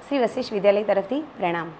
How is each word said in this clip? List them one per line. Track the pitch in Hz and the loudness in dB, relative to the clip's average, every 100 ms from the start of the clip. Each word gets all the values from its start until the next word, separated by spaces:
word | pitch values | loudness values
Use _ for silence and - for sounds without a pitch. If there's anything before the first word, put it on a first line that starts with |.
| - | -2
શ્રી | 277 | 0
વશિષ્ઠ | 226 - 254 | 0 0 -4
વિદ્યાલય | 214 196 202 | 2 4 4
તરફથી | 208 196 190 269 | 2 0 0 -4
પ્રણામ. | 311 - 185 170 165 156 | -4 -4 -2 -2 -4 -10